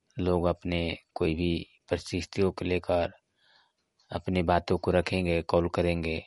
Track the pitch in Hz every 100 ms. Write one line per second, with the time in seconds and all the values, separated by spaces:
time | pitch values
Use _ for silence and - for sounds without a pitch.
0 | _ - 90 90 85 82 90 85 85 -
1 | _ - 85 80 87 82 - _ - 87
2 | - 92 - - 95 - 90 90 - 87
3 | 85 - _ _ _ _ _ _ _ _
4 | _ 90 - 92 85 87 - 87 - 90
5 | 85 92 90 85 80 87 85 - 87 85
6 | 80 80